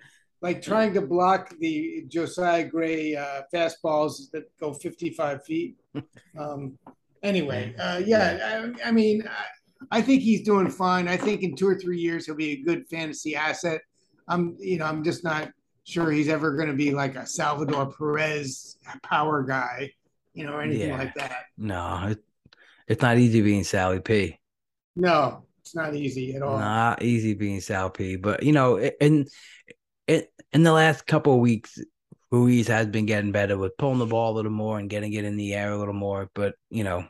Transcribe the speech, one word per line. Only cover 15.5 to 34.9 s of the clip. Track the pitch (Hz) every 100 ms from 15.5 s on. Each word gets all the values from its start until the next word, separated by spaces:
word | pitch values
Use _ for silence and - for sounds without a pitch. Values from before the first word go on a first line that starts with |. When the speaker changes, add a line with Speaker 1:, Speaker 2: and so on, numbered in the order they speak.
| _ _ _
Speaker 1:
sure | - 175 160
he's | 151 147
ever | 156 156 139
gonna | 156
be | 139 147
like | 139 139 135
a | 117
Salvador | - 151 147 147 143 135
Perez | - 151 151 156 151 135 - - - - 135
power | - 165 156 151
guy, | 135 131 123 123 139 _ _ _ _
you | 170
know, | 147
or | 147
anything | 151 139 156
Speaker 2:
Yeah. | 135
Speaker 1:
like | 135
that. | 147 135 127 - -
Speaker 2:
No, | 107 92 87 90 98
it, | 107 _ _ _ _ _ _ -
it's | 110
not | 127 120
easy | 123 113
being | 104 101
Sally | 90 101 92 92
P. | - 107 90 - _ _ _ _ _ 175
Speaker 1:
No, | 180 156 131 - - _
it's | -
not | 165 156
easy | 147 139 123 131
at | 135
all. | 143 135
Speaker 2:
Not | 104 110 117 -
easy | 120 117 110
being | 101 104 98
Sal | - 98 95
P, | - 95 92
but, | 98 101
you | 139
know, | 147 127 101
i-, | 127 -
in, | 147 151 139 - - - _ - _ _ -
in, | 160 - _ -
in | 143
the | 165
last | 160 160 151 -
couple | 156 151
of | 127
weeks, | 120 110 - - - _ _ _ -
Ruiz | 123 123 123 113
has | 110 110
been | 107 107
getting | 104 101
better | 101 101 101
with | 95 -
pulling | 143 127
the | 113
ball | 113 113
a | 110
little | 107
more | 107 107 107
and | 101